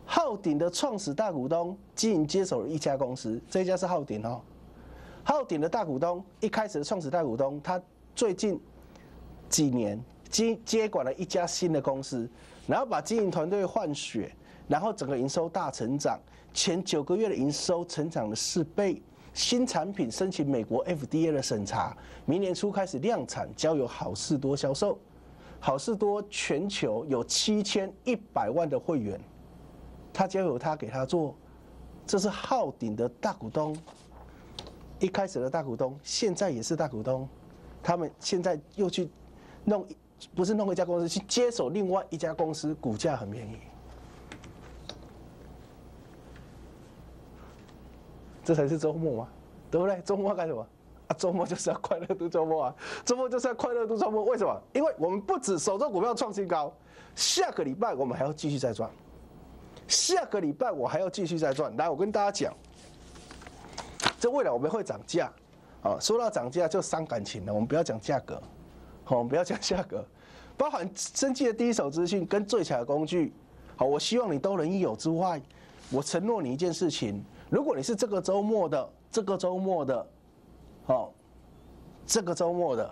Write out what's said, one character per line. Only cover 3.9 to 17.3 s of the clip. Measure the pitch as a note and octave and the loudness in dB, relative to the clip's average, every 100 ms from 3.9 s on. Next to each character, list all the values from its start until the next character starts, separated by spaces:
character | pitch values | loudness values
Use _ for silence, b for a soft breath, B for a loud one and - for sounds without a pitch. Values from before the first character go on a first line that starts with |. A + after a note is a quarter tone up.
| F3 | 0
鼎 | C#3+ G#2+ A2 | -2 -4 -4
哦。 | B2 - - - B B B B B | -6 -10 -20 -20 B B B B B
浩 | - D4 | 2 2
鼎 | C4 D#3+ | 2 0
的 | D#3 | 0
大 | A#3 F3+ | 0 0
股 | C3+ | 0
东， | E3+ F3+ G3 - | 0 0 -6 -4
一 | A3 | 0
开 | A3 G#3+ | 0 0
始 | F3 | -2
的 | |
创 | D3 G3+ | -2 -2
始 | D3+ | 0
大 | F3 | 0
股 | D#3 A2+ | 0 2
东， | C3+ D3 | 0 0
他 | D3 F3+ - - - | -2 -4 -4 -20 -16
最 | - A#3 | 0 2
近 | F#3 G#3+ F3 - - B B B B - - - | 2 0 -2 -6 -20 B B B B -18 -18 -2
几 | - D3 | 2 4
年 | B2 G#2 G#2 C3 - - | 4 0 -2 -10 -18 -4
接， | - A3+ A3+ - | 2 2 2 0
接 | A3+ G#3+ | 2 2
管 | G3 B2+ | 2 0
了 | |
一 | C3+ | -2
家 | F3+ F#3+ F3 | -2 0 0
新 | - F3+ | 2 2
的 | D#3 | 4
公 | C3 C3+ | 2 -2
司， | C3 B2+ A#2 B B B B | -2 -4 -4 B B B B
然 | D#3 | 2
后 | B3+ | 2
把 | E3+ | -2
经 | D3+ A3+ | 0 2
营 | G3 | 2
团 | E3+ D#3+ | 2 0
队 | G3+ F3+ | 2 2
换 | A3+ F3+ C#3+ | 0 0 -4
血， | - A#2 F2 - B B B | -4 -4 -6 -10 B B B
然 | C#3+ | 2
后 | G#3 | 2
整 | G#3 C3 | -2 -2
个 | C#3 | 0
营 | C3 | 0
收 | F3 E3 | 0 0
大 | F#3+ D#3 | 0 -2
成 | - A2+ C#3 | -2 -2 0
长， | C#3+ A#2 - B B | 0 -2 -6 B B
前 | - - F3 | 0 2 2
九 | F#3 D#3+ | 2 0
个 | C#3 F3+ | 2 2
月 | |
的 | A3 | 2